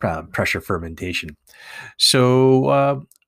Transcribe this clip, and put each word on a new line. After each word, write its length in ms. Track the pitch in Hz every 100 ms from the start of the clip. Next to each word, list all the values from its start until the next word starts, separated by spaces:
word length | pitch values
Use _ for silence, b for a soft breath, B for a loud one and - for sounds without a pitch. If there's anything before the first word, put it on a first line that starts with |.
uh, 200 | 101 80
pressure 380 | 82 - 95 90
fermentation. 760 | - 90 82 80 90 85 78 78 _ B B B B B
So, 680 | - 135 123 127 131 131 139
uh, 340 | 139 139 139 - _